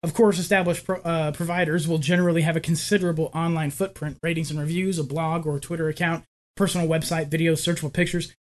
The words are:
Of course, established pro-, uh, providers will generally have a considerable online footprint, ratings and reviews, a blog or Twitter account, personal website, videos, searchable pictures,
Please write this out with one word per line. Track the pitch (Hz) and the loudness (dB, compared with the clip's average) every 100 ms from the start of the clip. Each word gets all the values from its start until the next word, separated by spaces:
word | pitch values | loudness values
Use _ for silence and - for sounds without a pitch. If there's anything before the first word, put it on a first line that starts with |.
Of | 170 | -4
course, | - 220 180 | 4 4 4
established | 175 196 175 170 | 2 2 2 -2
pro-, | - 185 | -4 -4
uh, | 165 165 151 | -2 -2 -2
providers | - 170 175 175 170 156 | -4 -4 0 2 0 0
will | 160 | 0
generally | 139 180 175 170 | 2 4 4 4
have | 165 165 | 2 0
a | |
considerable | 160 165 - 208 180 160 156 | 0 -2 2 2 2 0 -2
online | 160 170 165 151 | -2 0 0 -2
footprint, | 143 190 - 151 135 | -2 -6 -4 -10 -6
ratings | 165 160 151 | -4 -2 -2
and | 151 | -4
reviews, | 147 175 190 175 | -2 0 0 -2
a | |
blog | 139 143 160 165 156 | -2 -2 -2 0 -2
or | 143 | -4
Twitter | - 170 156 | -4 -4 -2
account, | 151 175 165 - _ _ - | 0 -2 -2 -6 _ _ 0
personal | 190 175 165 | 0 2 2
website, | 160 - 165 151 | 0 0 -2 -2
videos, | 156 165 160 | 2 2 2
searchable | 170 170 151 | 2 -2 -2
pictures, | - 175 - - - _ | 0 0 0 -4 -12 _